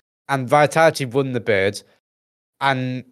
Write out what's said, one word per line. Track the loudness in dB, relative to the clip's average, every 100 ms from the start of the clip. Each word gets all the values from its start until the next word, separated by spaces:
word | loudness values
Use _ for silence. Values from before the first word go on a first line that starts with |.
| _ _ -6
and | -4 2
Vitality | 2 4 4 2 2
won | -4 -2 -2
the | -4
bid, | 0 0 0 -4 -14 _ _ _ _ _ _ -4
and | -2 -2 -4 -8 -12